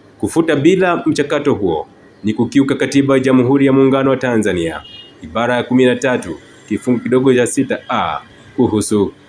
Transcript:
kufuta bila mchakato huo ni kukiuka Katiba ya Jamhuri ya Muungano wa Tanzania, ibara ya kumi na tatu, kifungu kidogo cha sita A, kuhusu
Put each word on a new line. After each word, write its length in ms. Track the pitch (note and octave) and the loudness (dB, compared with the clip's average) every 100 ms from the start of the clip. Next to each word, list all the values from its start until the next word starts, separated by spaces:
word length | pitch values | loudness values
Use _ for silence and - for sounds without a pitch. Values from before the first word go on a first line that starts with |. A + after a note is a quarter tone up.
| - - | -20 -8
kufuta 360 | G#2+ E3 D#3+ C#3+ | -4 -2 0 2
bila 460 | D#3 F#3 F3+ E3+ D#3+ | 2 2 0 0 -2
mchakato 480 | D3+ C#3+ D3 D3 | -2 -2 -2 0
huo 320 | G#2+ F#2+ D#2 - - - - | 0 -2 -4 -6 -18 -20 -8
ni 100 | G#2 | -4
kukiuka 400 | A2 A#2 C#3 C3+ | -2 0 0 0
Katiba 400 | C3 B2+ C#3 C3+ | -2 0 0 2
ya 60 | C3+ | 2
Jamhuri 460 | C3 B2+ B2 C#3 C3+ | 2 2 4 2 4
ya 60 | |
Muungano 380 | C3+ C3+ C3+ C3+ | 4 2 2 0
wa 60 | C3 | 0
Tanzania, 680 | B2+ A#2 G2+ F2+ E2 D2+ - - - - | 0 0 0 -2 -4 -8 -14 -20 -20 -20
ibara 340 | D#2 A2 A#2+ B2 | -10 -4 -2 -2
ya 60 | |
kumi 220 | A#2+ B2 | 0 2
na 120 | B2+ A#2+ | 2 2
tatu, 420 | C3 A#2+ - - - - - | 0 -2 -6 -12 -16 -20 -8
kifungu 320 | G#2 B2+ A#2+ | -4 -2 -2
kidogo 340 | A#2 B2+ C3+ | 0 2 4
cha 120 | A#2+ A#2 | 4 2
sita 320 | - A#2+ A2 - | -2 -2 -6 -4
A, 300 | A#2 F2 D2+ - - - - | -4 -4 -6 -10 -20 -8 -2
kuhusu 560 | A2 G#2+ - G#2+ F#2+ - | 0 0 0 0 -2 -4